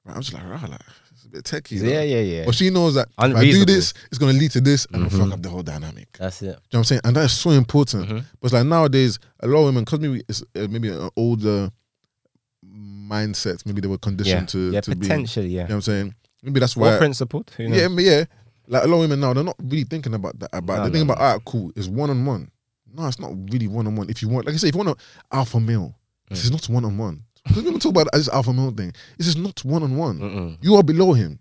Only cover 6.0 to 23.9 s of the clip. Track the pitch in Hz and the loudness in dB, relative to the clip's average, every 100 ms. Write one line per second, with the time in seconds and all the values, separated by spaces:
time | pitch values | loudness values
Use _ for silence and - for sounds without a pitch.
6 | - - 92 - 98 87 _ 117 113 127 | -20 -10 -10 -8 -12 -12 _ 0 2 2
7 | 120 123 143 - 175 147 120 147 139 104 | 2 2 2 2 4 4 6 2 2 -2
8 | 92 110 143 _ 127 123 131 165 156 135 | -4 -8 -10 _ 0 2 4 4 4 4
9 | 127 101 _ _ - 156 147 127 107 151 | 2 0 _ _ 0 4 4 2 0 -2
10 | 151 127 - 113 - - 101 113 110 82 | -2 -6 -6 -10 -10 -8 -6 -4 -6 -6
11 | 85 - 117 117 107 101 98 - _ _ | -8 -2 0 0 0 0 -2 -8 _ _
12 | _ _ _ _ _ _ 95 104 104 101 | _ _ _ _ _ _ -20 -20 -18 -16
13 | 101 104 107 101 107 87 104 104 98 95 | -6 -4 -4 -4 -6 -6 -6 -6 -4 -4
14 | - 95 98 90 90 95 92 98 101 90 | -4 -2 0 0 0 -2 -2 -2 -4 -4
15 | 98 156 117 117 92 90 87 104 101 101 | -2 -2 -2 -6 -4 -4 -4 -4 -2 -4
16 | 101 - _ _ 131 135 123 120 113 107 | -4 -10 _ _ -4 0 0 2 4 4
17 | 151 123 120 143 - - 113 117 175 175 | 2 0 -6 -6 -10 -10 0 2 2 2
18 | 185 151 165 _ _ _ _ 123 143 170 | 4 4 2 _ _ _ _ 0 4 4
19 | 160 143 139 127 175 - 131 151 131 160 | 2 2 0 0 -2 -6 -4 -4 -4 -6
20 | 131 113 95 - - 92 90 95 107 160 | -6 -6 -6 -10 -10 -10 -4 -2 0 0
21 | 147 - 135 110 - 120 87 - 92 110 | 0 2 2 0 -4 -6 -6 -8 -6 -4
22 | 147 131 135 110 - _ _ _ _ 127 | -2 -2 -2 -4 -8 _ _ _ _ -8
23 | 156 123 - 95 95 123 110 110 107 | -8 -6 -10 -12 -6 -4 -4 -4 -4